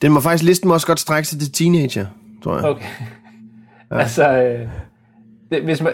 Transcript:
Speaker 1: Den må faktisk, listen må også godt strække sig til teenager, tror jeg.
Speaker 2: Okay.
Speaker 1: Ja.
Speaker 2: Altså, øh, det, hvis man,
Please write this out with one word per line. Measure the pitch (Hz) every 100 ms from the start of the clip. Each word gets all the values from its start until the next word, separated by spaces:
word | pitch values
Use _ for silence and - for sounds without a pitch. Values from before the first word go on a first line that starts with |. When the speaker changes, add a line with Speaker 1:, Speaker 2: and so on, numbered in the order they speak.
Speaker 1:
Den | 147
må | 147
faktisk, | 151 170
listen | 170 185 185
må |
også | 165 -
godt | 165
strække | - 156 151
sig | 147
til | 147
teenager, | - 165 175 135 107 98 - - -
tror | - -
jeg. |
Speaker 2:
Okay. | 151 139 - - 120 - - - - - - _ _
Speaker 1:
Ja. | 120
Speaker 2:
Altså, | 123 165 147 131
øh, | 123 120 117 80 - _ _ _ _ _ _
det, | 160
hvis | 160 151
man, | 165